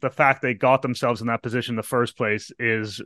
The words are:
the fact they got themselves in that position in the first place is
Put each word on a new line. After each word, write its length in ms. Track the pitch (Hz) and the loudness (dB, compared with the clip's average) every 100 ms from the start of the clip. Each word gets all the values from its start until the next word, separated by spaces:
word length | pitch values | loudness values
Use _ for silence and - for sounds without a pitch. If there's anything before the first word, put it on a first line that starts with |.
the 80 | 131 | -6
fact 320 | - 143 131 | 2 4 4
they 100 | 135 | 0
got 300 | 113 127 131 | 0 4 4
themselves 400 | 135 120 123 113 | 2 -2 -2 -2
in 60 | 113 | -2
that 140 | 117 | -4
position 300 | 123 120 117 | -2 -4 -4
in 40 | 113 | -6
the 60 | |
first 320 | - 127 120 | -2 -2 -2
place 380 | - 113 107 - - | -2 -2 -2 -4 -4
is 420 | 120 110 107 101 | -2 0 -4 -10